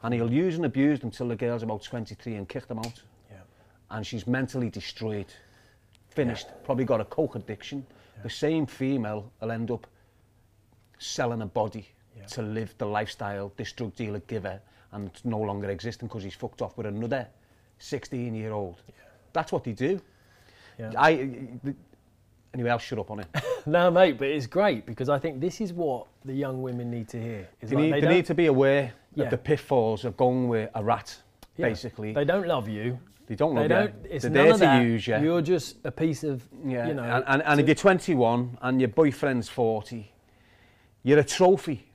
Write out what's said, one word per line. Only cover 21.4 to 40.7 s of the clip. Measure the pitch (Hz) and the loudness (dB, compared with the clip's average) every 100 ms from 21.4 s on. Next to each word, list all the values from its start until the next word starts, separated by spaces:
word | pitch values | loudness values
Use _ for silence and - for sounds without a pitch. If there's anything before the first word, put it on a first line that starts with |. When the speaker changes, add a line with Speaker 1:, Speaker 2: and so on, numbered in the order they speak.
| 135 123 | -12 -10
Speaker 1:
the, | 135 139 _ _ _ _ _ _ _ | -10 -10 _ _ _ _ _ _ _
anyway, | 131 120 | -4 0
I'll | 120 | 0
shut | - 110 | -2 -6
up | 95 | -6
on | 107 | -10
it. | 98 | -8
Speaker 2:
<laughs> | 151 - - - | -8 -4 -6 2
No, | 165 180 | 4 6
mate, | 175 185 123 | 8 6 6
but | 139 | 0
it's | 143 123 | -2 -2
great | 180 202 127 - | 2 2 2 -6
because | 113 131 | -6 0
I | 143 | 0
think | 165 135 | 0 -4
this | 165 - | -4 -4
is | 208 | -8
what | 175 165 123 - _ | -4 -4 -4 -8 _
the | 131 | -8
young | 135 139 131 | -4 -4 -4
women | 131 123 120 | -6 -6 -6
need | 120 110 | -8 -8
to | 120 | -8
hear. | 113 110 92 _ | -8 -10 -14 _
Is | 107 | -2
Speaker 1:
They | 139 | 2
Speaker 2:
like | |
Speaker 1:
need, | 156 | 4
Speaker 2:
they | 147 | 4
Speaker 1:
they | 147 | 6
Speaker 2:
don't | |
Speaker 1:
need | 175 170 | 4 4
to | |
be | 165 165 | 2 4
aware | 131 135 139 135 - _ | 6 6 4 0 -8 _
Speaker 2:
Yeah. | - | -4
Speaker 1:
of | 131 | -2
the | 123 | -2
pitfalls | - 151 - 131 113 107 120 | 0 -2 2 0 2 -2 -6
of | 101 | 0
going | 127 127 123 | 2 2 0
with | 113 107 | 0 -2
a | 113 | -4
rat, | 107 117 - - _ _ - - | 0 -2 -2 -20 _ _ -20 -2
Speaker 2:
Yeah. | 127 | -2
Speaker 1:
basically. | 107 120 - 107 | -2 -8 -8 -4
Speaker 2:
They | 113 | -2
don't | 143 185 175 | 0 0 2
love | 151 107 | -2 -2
you. | 107 113 123 - _ - | -4 -4 -6 -12 _ -12
Speaker 1:
They | 110 | 0
don't | 151 | 0
Speaker 2:
They | 131 - | 2 4
Speaker 1:
love | |
you. | 190 208 | 4 2
Speaker 2:
don't, | - - | -2 -8
it's | 139 | -4
Speaker 1:
They're | 123 | 2
Speaker 2:
none | 135 | 6
Speaker 1:
there | 151 | 8
Speaker 2:
of | - | 8
Speaker 1:
to | |
Speaker 2:
that. | 180 131 | 8 8
Speaker 1:
use | 120 117 101 | 6 2 2
you. | 107 | 2
Speaker 2:
You're | 151 175 | 4 2
just | 156 180 - - | 2 0 0 -10
a | 143 | -10
piece | - 160 143 | -2 -2 0
of, | 156 135 - - | -4 -6 -8 -10
Speaker 1:
Yeah. | 147 127 120 | -6 -2 -2
Speaker 2:
you | |
know, | 143 | -4
Speaker 1:
And, | 117 120 135 | -2 -2 2
and, | 135 | 0
and | 151 147 | 4 4
if | 143 | 6
Speaker 2:
to | |
Speaker 1:
you're | |
twenty-one | 175 196 185 - 151 117 120 123 123 | 6 6 4 2 2 4 2 -2 -4
and | 127 131 | -2 2
your | 127 | 2
boyfriend's | 104 156 135 147 127 110 | 4 4 4 0 0 -4
forty, | - 113 110 101 120 104 _ _ _ _ _ _ | -2 0 0 -6 -14 -14 _ _ _ _ _ _